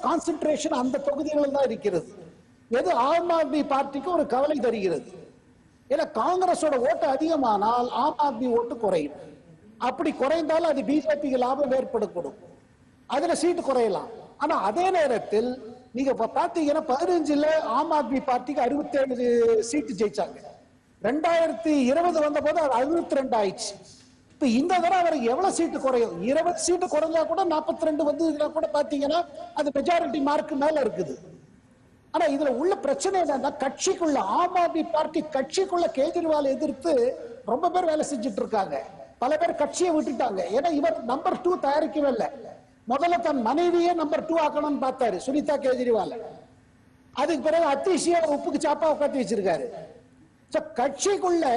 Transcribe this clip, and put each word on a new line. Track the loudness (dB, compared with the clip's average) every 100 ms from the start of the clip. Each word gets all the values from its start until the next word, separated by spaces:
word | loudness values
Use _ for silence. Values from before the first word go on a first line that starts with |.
| -2
கான்சென்ட்ரேஷன் | -2 -2 -2 0 0 0 -2
அந்த | -2 -2 -2
தொகுதிகளில் | -4 -2 0 0 2
தான் | 0
இருக்கிறது. | 0 -2 -2 -4 -14 -20 -20 -20 -20 -4
எது | 0 2 2 4
ஆம் | 2 2 0
ஆத்மி | 2 0 0
பார்ட்டிக்கு | 0 -2 -4 -2 0
ஒரு | 0
கவலை | 2 2 2
தருகிறது. | 0 0 -2 -2 -6 -18 -20 -20 _ -20 _ _ -4
ஏன்னா | -2 -2 0
காங்கிரஸோட | 0 2 2 2 2 2 0
ஓட்டு | 0 0 0
அதிகமானால் | 0 2 2 2 2 2 0 0
ஆம் | -2 0 -2
ஆத்மி | 0 0 0
ஓட்டு | 0 -2
குறையும், | 0 0 -2 -8 -18 -20 -20 -20 -20 -6 -4
அப்படி | -2 -2 0
குறைந்தால் | 0 0 2 2 2
அது | 0 0
பி | 0
ஜே | 2 0
பிக்கு | 0 0 0
லாபம் | 0 0 0
ஏற்படக்கூடும், | 0 -2 -4 -6 -10 -12 -20 -20 _ _ _ _ -4
அதுல | -2 0 2
சீட்டு | 0 0 0
குறையலாம். | 2 2 0 -6 -14 -16 -6
ஆனா | -2 0 0
அதே | 0 2 2
நேரத்தில் | 2 0 0 -2 -2 -4 -12 -18 -10 -4
நீங்க | -2 0
பா-, | -2 0
பாத்தீங்கன்னா | -2 0 0 0 0
பதினஞ்சுல | 0 2 0 2 2 2 2 0 0
ஆம் | 0 0
ஆத்மி | 0 -2 0
பார்ட்டிக்கு | -2 -2 -2 0
அறுபத்தேழு | -2 -2 0 0 0 2 4 4 2 2
சீட்டு | -2 -2 -2
ஜெயிச்சாங்க, | -2 -2 -6 -8 -20 -20 _ _ _ _
ரெண்டாயிரத்தி | -2 0 2 2 2 0 0 2 4
இருபது | 4 2 2 2
வந்த | 0 0
போது | 2
அது | 2 2
அறுபத்தி | 0 0 0 -2
ரெண்டு | 0 0
ஆயிடுச்சு. | 0 -2 -10 -12 -18 -20 -20 _ _
இப்ப | 0 2 4
இந்த | 4 4
தடவை | 4 4
அவருக்கு | 4 2 0
எவ்வளவு | 2 0 2
சீட்டு | 0 0
குறையும், | 0 2 0 -2 0
இருபது | 2 0 0
சீட்டு | 0 0 0
குறைஞ்சா | 0 0 0 0
கூட | 0 0
நாற்பத்தி | 0 -2 -2 0
ரெண்டு | 0 0
வந்ததுன்னா | 2 0 0 -2 -2
கூட | -2
பாத்தீங்கன்னா | 0 0 0 0 0 -2 -8 -8 -4
அது | -2 0
மெஜாரிட்டி | 2 2 2 0 0
மார்க்கு | 0 0 0
மேல | 2 2
இருக்குது. | 0 -2 -6 -8 -16 -20 -20 -20 -20 _ -20 _ _
ஆனா | 0 2
இதுல | 2 0 0
உள்ள | 0 0 -2
பிரச்சனை | -2 0 0
என்னன்னா, | 0 0 -2 -2
கட்சிக்குள்ள | -6 -2 -2 0 0 0 0 0
ஆம் | 2 2
ஆத்மி | 0 0 -2 0
பார்ட்டி | 0 -2 -2 -4
கட்சிக்குள்ள | -2 -2 0 0 0 0
கேஜ்ரிவால் | 0 0 0 2 0 0
எதிர்த்து | -4 -4 0 2 2 -2 -10 -12 -4
ரொம்ப | 0 0 0
பேர் | 0
வேலை | 0 -2
செஞ்சுட்டு | -4 -4 -4
இருக்காங்க, | -2 -2 -2 -6 -8 -16 -16 -4
பல | -2 0
பேர் | 0 0
கட்சியை | -2 0 0 2
விட்டுட்டாங்க. | 0 -2 -2 -2 -2 0
ஏன்னா | 0 2
இவர் | 0 0 -4
நம்பர் | -2 -2 0 0
டூ | 0 0
தயாரிக்கவே | 0 0 0 0 0
இல்லை, | -2 -6 -16 -18 -20 _ -4
முதல்ல | 0 2 2 0
தன் | 0
மனைவியே | 0 2 2 4 2 2
நம்பர் | 0 -2 0
டூ | 0 2
ஆக்கணும்னு | 0 -2 0 -2
பார்த்தாரு | 0 0 -2 -2
சுனிதா | -2 0 2
கேஜ்ரிவால். | 2 2 2 2 2 -6 -12 -16 -20 _ _ _ _ _ -10
அதுக்கு | -2 0 0 2
பிறகு | 2 4
அத்திஷியை | 2 2 2 4 2
அவர் | 2 0
உப்புக்கு | -2 0 0
சாப்பா | 2 2
உட்காந்து | 2 0 0
வச்சிருக்காரு. | -2 0 0 0 -4 -10 -16 -20 -20 -20 -20 _ -6
So, | -6 -4 -2
கட்சிக்குள்ள | -2 0 0 0 2 2 2